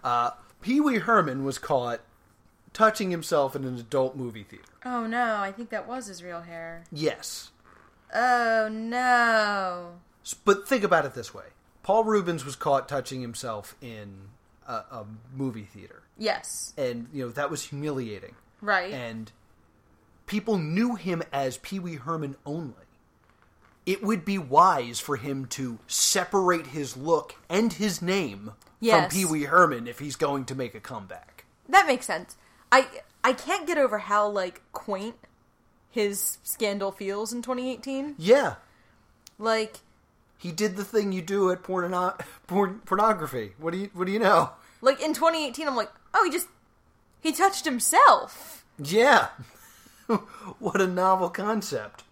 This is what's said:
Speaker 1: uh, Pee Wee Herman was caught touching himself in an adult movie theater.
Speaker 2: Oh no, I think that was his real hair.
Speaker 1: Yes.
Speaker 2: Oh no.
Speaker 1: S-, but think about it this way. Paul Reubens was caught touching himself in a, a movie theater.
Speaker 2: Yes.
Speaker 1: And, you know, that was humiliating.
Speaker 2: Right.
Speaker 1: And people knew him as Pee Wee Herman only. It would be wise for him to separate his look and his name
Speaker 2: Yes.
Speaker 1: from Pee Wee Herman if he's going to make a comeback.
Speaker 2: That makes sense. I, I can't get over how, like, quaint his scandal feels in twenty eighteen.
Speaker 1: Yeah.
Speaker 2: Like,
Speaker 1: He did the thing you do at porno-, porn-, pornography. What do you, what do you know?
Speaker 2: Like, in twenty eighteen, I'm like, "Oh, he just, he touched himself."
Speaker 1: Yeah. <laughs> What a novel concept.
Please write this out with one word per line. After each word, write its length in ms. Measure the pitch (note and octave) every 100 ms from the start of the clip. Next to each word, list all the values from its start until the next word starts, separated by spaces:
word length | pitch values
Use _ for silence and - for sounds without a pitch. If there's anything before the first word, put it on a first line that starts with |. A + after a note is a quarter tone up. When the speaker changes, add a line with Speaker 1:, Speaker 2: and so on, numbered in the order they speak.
| B2
Speaker 1:
uh, 260 | A#2+ A#2+ - - _
Pee 180 | F#3+ C4+
Wee 200 | D4 A3+
Herman 440 | E3+ A3 D3+ C3
was 140 | C3+ B2+
caught 400 | - C#3 A#2+ A#2 - _ _ _ _ _ _
touching 400 | - A3 G#3+ F#3+
himself 460 | E3+ - D#3+ C3+ C#3
in 80 | C3
an 120 | B2
adult 380 | A#2 C#3 C3 C#3
movie 280 | B2 G#2+
theater. 200 | G2+ G#2 - _ B3+
Speaker 2:
Oh 200 | B3 A3+
no, 300 | A#3 A#3 G#3+
I 160 | G3
think 180 | G3 A#3+
that 140 | G#3+ F#3+
was 200 | B3+ G#3
his 180 | F3
real 160 | F3 E3+
hair. 420 | E3+ E3+ E3 E3+ E3+
Speaker 1:
Yes. 580 | D3+ D3+ - - - - _ _ - - _ _
Speaker 2:
Oh 560 | A3 B3 B3 A#3 A3+ A3
no. 1300 | A3 A3+ A#3+ B3+ A#3+ A#3 A3 G#3 G3+ F#3 F3 F3 F3 _ _
Speaker 1:
S-, 100 | -
but 320 | - - - -
think 200 | C4 G3
about 180 | E3+
it 100 | C#3+
this 200 | B2+ A#2+
way. 120 | G2 - _ _ _
Paul 220 | - G#3+ A3
Reubens 400 | G#3+ F3 E3 C3
was 100 | -
caught 320 | D#3+ C#3 -
touching 320 | C#3 B2 C3
himself 540 | A#2+ A2+ B2+ G#2+ - -
in 480 | B2 A2 G2+ G2 G2 - _ _ -
a, 80 | A2+
a 300 | - B2 G#2 A2 A#2 C3
movie 300 | C3+ A2 G2+
theater. 380 | G2+ F#2 - _ -
Speaker 2:
Yes. 560 | G#3+ - - - - -
Speaker 1:
And, 320 | B2+ A#2+ A#2+
you 140 | D3 B2
know, 60 |
that 160 | A2+ C#3+
was 120 | D3
humiliating. 720 | - C#3+ D3+ C3+ A#2 G2+ - - _ _
Speaker 2:
Right. 300 | G#3 F#3+ F3+
Speaker 1:
And 380 | C3 A#2+ A2+ A2 _ _ _ _ _ _ _ _ _ -
people 320 | G#3 G#3 G3+
knew 380 | D#3 F3 A#3+ G#3+
him 260 | E3+ E3 -
as 260 | C#3 C3+ -
Pee 200 | - G3
Wee 180 | F3 D3+
Herman 380 | C3 E3 C#3+ C3+ D3
only. 280 | D#3 D3 - - _ _ _ _ _ _ _ _ _ -
It 160 | G3
would 240 | G#3 A3 D#3+
be 140 | G3
wise 600 | C#3 C#3+ F#3 D3+ A#2+ A#2
for 180 | - C3+
him 280 | C#3 C3+ C3
to 300 | - B2+ A2+ -
separate 840 | - - G3 F3+ G3 F3+ F3 C#3
his 300 | D3+ C#3 B2+
look 380 | D3 D#3+ - - -
and 240 | F3+ A3+
his 280 | F3 G#3 D#3+
name 520 | F3 G3 C#3+ G2 G#2+ G#2 - _
Speaker 2:
Yes. 320 | A3+ G#3 F3+
Speaker 1:
from 60 | F3+
Pee 60 | F3+
Wee 180 | D#3
Herman 440 | C#3+ E3+ E3+ B2 A#2
if 120 | A#2+
he's 160 | C#3+ C3
going 300 | D3 C#3 C3
to 100 | C3+
make 180 | A#2+
a 60 | A2
comeback. 680 | - A#2 F#2+ F2 - - _ _ -
Speaker 2:
That 160 | F#4 E4
makes 220 | B3+ -
sense. 300 | E3+ F3 - _ _ _
I, 160 | C4 C4 - - _
I 100 | B3
can't 340 | B3+ - F#4+ D#4+
get 100 | D#4+
over 220 | B3+ G#3
how, 280 | G3 G#3 G#3
like, 320 | G3+ F#3 - _
quaint 460 | - - G3 G#3+ - - _ _ _ _ _ _
his 480 | A#3 G#3 G3 - -
scandal 500 | - - G#3+ G3+ G3
feels 400 | G3 G3 G3+ A3
in 100 | A#3+
twenty 280 | A#3+ B3 B3+
eighteen. 440 | A3+ C4 C4+ D4 C#4
Speaker 1:
Yeah. 380 | E3 C4+ G#3 - _ _ _ _ _ _ - -
Speaker 2:
Like, 400 | A3 A3 G#3+ - _ _ _ _ _ _
Speaker 1:
He 140 | F3
did 240 | D#3+ G#3+ F#3
the 80 | G3
thing 260 | A3 G3+
you 100 | F#3
do 300 | E3 G3 F#3
at 100 | F3+
porno-, 540 | - F#3 F3 F3+ F3+ - - - -
porn-, 320 | F#3 G3 G3+ -
pornography. 680 | F#3+ A3 G3 D3 B2 G#2 C3+
What 120 | D#3+
do 40 | F3+
you, 100 | G3+
what 120 | F3+ F#3
do 60 |
you 80 | G#3
know? 320 | G3 F3 C#3 - - _
Speaker 2:
Like, 180 | B3+ C4+
in 120 | D#4
twenty 320 | A#3+ E4 E4 D4
eighteen, 200 | A#3 D4+
I'm 80 | B3
like, 160 | G#3 - _
"Oh, 100 | - F#4
he 60 |
just, 160 | E4+ - _ _ _ _ _ _ _
he 100 | D#4+
touched 340 | D4 F#4+ F#4+ D#4+
himself." 1000 | A#3+ - E4 C5+ G#3 - - - - _ -
Speaker 1:
Yeah. 480 | C#3+ G3+ B3+ A3+ -
<laughs> 40 | - - - - - - - - G3+ - - G3 -
What 220 | G3 F#3+
a 40 | F#3+
novel 440 | F3+ F#3 F#3 F3
concept. 720 | - G3+ A3 G3 B2+ G#2 - -